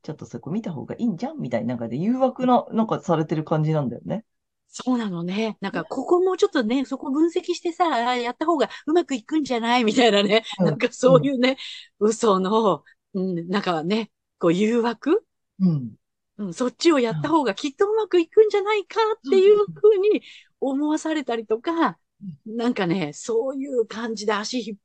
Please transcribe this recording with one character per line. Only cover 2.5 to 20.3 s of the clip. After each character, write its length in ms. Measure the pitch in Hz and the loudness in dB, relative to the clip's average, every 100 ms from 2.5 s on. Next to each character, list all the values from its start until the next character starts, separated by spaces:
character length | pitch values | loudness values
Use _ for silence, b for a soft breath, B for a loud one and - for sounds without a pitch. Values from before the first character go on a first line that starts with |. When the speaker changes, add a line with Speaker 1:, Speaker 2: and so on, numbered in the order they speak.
| 240 - | 2 2
Speaker 1:
な 120 | 214 | -2
ん 40 | 220 | -2
か 120 | 160 | -2
さ 180 | - 175 | 0 0
れ 80 | 156 | 0
て 100 | 160 | -2
る 80 | |
感 200 | 156 156 | -2 0
じ 100 | 151 | 0
な 80 | 156 | 0
ん 80 | 131 | -2
だ 60 | 120 | -6
よ 80 | - | -8
ね。 180 | 190 - _ _ _ _ | -8 -10 _ _ _ _
Speaker 2:
そ 260 | - - | -10 -2
う 40 | 247 | -2
な 100 | 214 | -2
の 140 | 170 | -6
ね。 340 | 175 196 220 - | -6 -4 -4 -6
な 100 | 196 | -8
ん 20 | |
か、 80 | 180 | -6
Speaker 1:
ね。 60 | 160 | -6
Speaker 2:
「こ 160 | - 254 | -6 0
こ 140 | 349 | 2
も 140 | 370 | 2
う 40 | 370 | 2
ち 80 | 403 | 2
ょ 40 | |
っ 20 | |
と 120 | 294 | 2
ね、 220 | 214 262 254 | 0 0 -2
そ 140 | 269 | -6
こ 100 | 294 | -4
分 200 | 269 330 | 2 2
析 260 | 359 339 339 | 0 -4 -4
し 60 | |
て 80 | 349 | -4
さ、 140 | - 349 | 0 0
あ 240 | 226 240 | 2 0
あ 60 | 247 | -2
や 160 | 240 | -2
っ 40 | - | -4
た 80 | 311 | 0
方 120 | 320 | 0
が 120 | 220 B - | 0 B -2
う 80 | |
ま 120 | 330 - | 0 0
く 100 | 254 | -4
い 80 | |
く 160 | - 320 | -2 -2
ん 40 | |
じ 120 | 269 240 | 0 -2
ゃ 40 | |
な 160 | 233 247 | 2 2
い？」 40 | 220 | 2
み 100 | 214 | 4
た 100 | 233 | 4
い 60 | |
な 100 | 202 | 4
ね。 220 | 202 220 - B | 4 2 0 B
Speaker 1:
う 40 | |
ん。 20 | 170 | 0
Speaker 2:
な 40 | |
ん 40 | 143 | 2
か 100 | 240 | -2
そ 240 | - 254 165 | 2 6 6
う 100 | 269 | 4
い 60 | |
う 80 | 262 | 2
ね、 180 | 254 269 B B B - | 0 0 B B B -2
Speaker 1:
う 60 | 208 | -2
ん。 40 | |
Speaker 2:
嘘 300 | 220 226 185 | 2 2 2
の、 440 | 185 220 220 160 _ b _ 190 | 2 2 2 0 _ b _ -6
う 40 | |
ん、 280 | 190 175 170 | -4 -4 -4
な 120 | 185 | -2
ん 20 | |
か 200 | 196 165 | -2 -2
ね、 280 | 160 214 214 _ _ - | -2 -4 -4 _ _ -2
こ 120 | 175 | 0
う 40 | |
誘 280 | 175 214 240 | 2 2 0
惑？ 440 | 233 226 269 403 - _ _ - | -2 -2 0 -2 -2 _ _ 0
Speaker 1:
う 80 | 185 | 0
ん。 260 | 151 120 - _ _ _ - | 0 -4 -14 _ _ _ -12
Speaker 2:
う 100 | 202 | -10
ん、 40 | |
「そ 140 | 165 247 | -4 -6
っ 40 | |
ち 200 | - 339 | 0 2
を 80 | 294 | 2
や 140 | 233 | 2
っ 80 | 156 | -2
た 80 | 285 | 0
方 160 | 320 247 | 0 0
が 80 | |
き 160 | 196 294 | -4 -6
っ 60 | - | -2
と 80 | 403 | 0
う 100 | 440 | 0
ま 140 | 427 | 0
く 100 | 359 | 0
い 80 | 330 | 2
く 180 | - 427 | 4 4
ん 40 | |
じ 80 | 403 | 4
ゃ 40 | |
な 140 | 403 427 | 0 -2
い 100 | - | -2
か？」 140 | 403 427 453 | -2 -2 -2
Speaker 1:
う 60 | 269 | 0
ん。 80 | 381 | 4
Speaker 2:
っ 20 | |
て 0 | |
い 100 | 392 | 6
う 120 | 415 403 | 6 4
風 240 | 165 415 415 | 2 4 6
に 220 | 403 339 B | 4 2 B